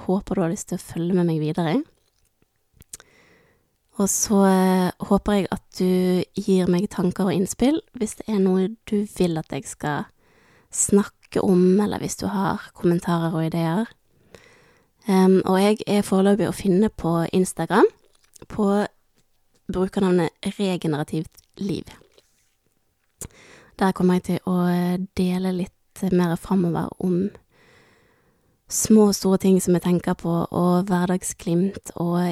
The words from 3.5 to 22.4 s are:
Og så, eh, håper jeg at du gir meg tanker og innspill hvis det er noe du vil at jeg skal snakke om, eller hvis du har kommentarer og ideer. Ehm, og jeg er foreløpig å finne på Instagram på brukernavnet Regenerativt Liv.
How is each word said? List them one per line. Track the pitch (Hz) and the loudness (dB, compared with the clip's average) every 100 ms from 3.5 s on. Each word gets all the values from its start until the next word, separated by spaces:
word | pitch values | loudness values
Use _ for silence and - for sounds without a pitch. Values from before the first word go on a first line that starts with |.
| _ _ _ _ - | _ _ _ _ -4
Og | 196 | -2
så, | - - 196 196 | -2 0 4 6
eh, | 185 185 185 180 - - | 6 4 2 0 -2 0
håper | 196 - 208 | 0 2 0
jeg | 180 | 0
at | - _ - | -6 _ -4
du | 185 185 185 180 - - | 0 2 2 0 -2 -6
gir | 202 190 180 | 0 2 2
meg | 175 202 | 0 -2
tanker | - 180 - 190 | -2 -2 -2 -2
og | 160 | 0
innspill | 190 - 247 320 - | -2 0 0 0 -4
hvis | - 214 - | -8 -8 -8
det | - | -6
er | 214 | 0
noe | 190 185 190 226 - | 2 2 0 -4 -6
du | 208 208 - | -4 -4 -2
vil | 180 160 | -2 -2
at | - | -6
jeg | 139 - | -10 -10
skal | - 147 147 - _ _ _ _ _ _ | -8 -6 -6 -8 _ _ _ _ _ _
snakke | - - 202 202 _ _ - | -6 2 2 2 _ _ -4
om, | 202 180 185 185 | 2 4 4 4
eller | 208 - | 0 -4
hvis | - - | -8 -6
du | 196 | -6
har | 202 190 185 - | -2 -2 -4 -8
kommentarer | - 175 170 - 170 165 160 | -4 -2 0 0 -2 -2 -2
og | 160 | -4
ideer. | 165 165 170 233 - _ _ _ - _ _ _ _ _ _ - | -2 -2 -2 -4 -10 _ _ _ -20 _ _ _ _ _ _ 0
Ehm, | 190 190 190 - | 4 6 4 2
og | 190 | 2
jeg | 202 214 - | 2 0 0
er | 208 202 | -2 2
foreløpig | 190 196 202 156 | 2 4 2 0
å | - | -2
finne | 202 180 220 | 0 2 2
på | - 165 165 165 | -2 -2 -2 0
Instagram | 185 185 - 165 190 403 - _ _ _ - - | 0 -2 -4 -2 2 2 0 _ _ _ -20 -14
på | - 202 202 208 _ _ _ _ _ _ _ - | -4 0 0 -2 _ _ _ _ _ _ _ -8
brukernavnet | 180 190 - 190 180 160 - 196 - | -4 -2 0 2 2 0 -4 -10 -4
Regenerativt | 196 180 165 147 151 160 160 _ _ - | -4 -2 -4 -4 -4 -6 -8 _ _ -10
Liv. | 202 156 - - _ _ _ _ | -6 -6 -8 -20 _ _ _ _